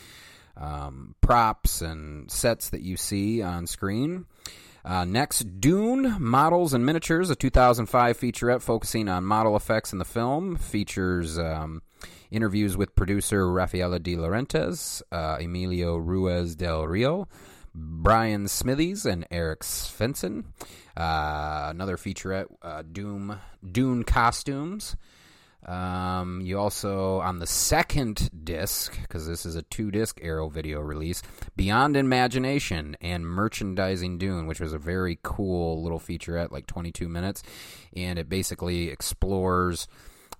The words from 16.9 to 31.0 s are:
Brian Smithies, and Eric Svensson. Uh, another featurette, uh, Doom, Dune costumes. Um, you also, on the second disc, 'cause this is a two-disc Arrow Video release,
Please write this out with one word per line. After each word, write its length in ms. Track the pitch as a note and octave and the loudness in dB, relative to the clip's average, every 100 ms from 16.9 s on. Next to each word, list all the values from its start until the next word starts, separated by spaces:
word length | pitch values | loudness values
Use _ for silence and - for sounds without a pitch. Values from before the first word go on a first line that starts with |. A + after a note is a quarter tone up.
| F2+ B2+ F3+ F#3+ - - - - | 2 2 0 -4 -12 -20 -20 -18
Brian 760 | D#2+ D#2 D#2+ E2 A2+ A2+ G#2 G2+ | -12 -10 0 6 6 6 0 -2
Smithies, 580 | - B2 C#3 E3+ G3 B2 | -2 0 2 0 0 -2
and 180 | F2 - | -2 -2
Eric 300 | E2+ E2 D#2+ | -4 -2 -4
Svensson. 840 | - - - - A2+ - F#3 - - - - - - - | -6 -6 -8 -2 -2 -2 -6 -6 -10 -14 -18 -18 -16 -4
Uh, 720 | E2 D#2+ D2+ D2+ D2+ D2+ D2 | 0 0 0 -2 -4 -4 -6
another 260 | E2 F#2+ F2 | -6 -4 -4
featurette, 500 | G2+ F#2 F#2+ F#2+ - - | -6 -6 -4 -4 -6 -10
uh, 220 | E2+ D#2 | -12 -12
Doom, 560 | D#2+ F2+ G#2 G2+ G2 G2+ - - F#2+ | -10 -10 -8 -6 -8 -10 -14 -16 -4
Dune 320 | F#2+ C3 B2 | 0 2 2
costumes. 920 | A2+ B2+ A#2 - - C#3 D#3 G#3 - - - - - - _ _ | 4 4 6 2 -2 -4 -4 -6 -6 -8 -10 -20 -20 -20 _ _
Um, 760 | - F2+ F2+ F#2 F#2 F#2 F2+ F2+ | -8 -4 -2 -2 -2 -2 -2 -4
you 180 | F#2 F#2+ | -4 0
also, 640 | G2+ - G2+ G2 F#2+ F#2+ | 0 0 -2 0 0 0
on 180 | F2 F2+ | 0 -2
the 80 | E2 | -2
second 840 | - - D3+ - D3 A#2+ G2+ - D#2+ | 0 2 2 2 2 0 0 -2 -2
disc, 540 | D#2+ D#2+ G2 - - - - | -6 -4 -2 -2 -4 -6 -6
'cause 200 | E2+ D#2 | -6 -6
this 180 | E2+ F2 | -6 -6
is 80 | |
a 80 | E2 | -8
two-disc 560 | - - G#2+ G2+ A2+ - | -6 -4 -2 0 -2 -4
Arrow 280 | E2+ D#2+ D#2 | -4 -4 -4
Video 320 | D2+ D#2 D2+ | -4 -6 -6
release, 420 | D2+ D2+ | -6 -4